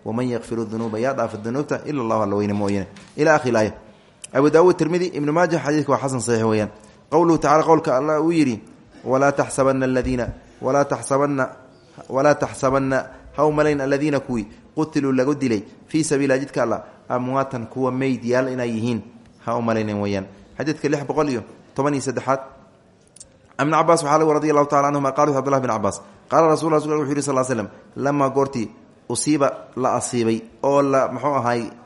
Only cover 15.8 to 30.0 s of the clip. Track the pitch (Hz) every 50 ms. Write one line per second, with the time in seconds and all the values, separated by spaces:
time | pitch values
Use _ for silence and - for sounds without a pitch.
15.8 | - - - 156 151 - 151 135 139 135 131 135 143 143 - 147 123 117 107 92
16.8 | - - - - - - 123 123 127 127 131 135 135 135 - 123 113 110 - 123
17.8 | 131 127 127 131 131 135 127 113 110 117 120 127 135 131 127 127 123 120 117 110
18.8 | 113 123 120 107 101 - - - - - - _ - - 117 120 120 113 113 110
19.8 | 110 107 104 104 101 101 101 98 95 98 - - - - - - 135 147 151 151
20.8 | - 143 151 147 139 127 135 139 156 147 131 113 104 - - - - - _ -
21.8 | 135 147 147 139 120 135 131 120 - 131 135 139 - - - - - - _ _
22.8 | _ _ _ _ _ _ _ - - _ _ _ _ _ - - 135 151 160 156
23.8 | 160 165 170 160 151 143 147 156 160 156 151 151 147 151 147 147 143 143 147 143
24.8 | 143 143 143 143 139 135 131 - 147 151 143 135 131 139 139 135 127 123 110 110
25.8 | 101 98 92 - - - - - - - 123 147 165 160 156 143 147 165 156 151
26.8 | 147 151 151 151 151 131 143 143 135 139 135 131 131 127 131 113 101 95 - -
27.8 | - - - 120 123 139 143 143 139 135 120 139 139 135 - 123 107 - - -
28.8 | - - - _ _ _ 120 - - - 151 151 139 131 - - - - - 120
29.8 | 127 123 101 123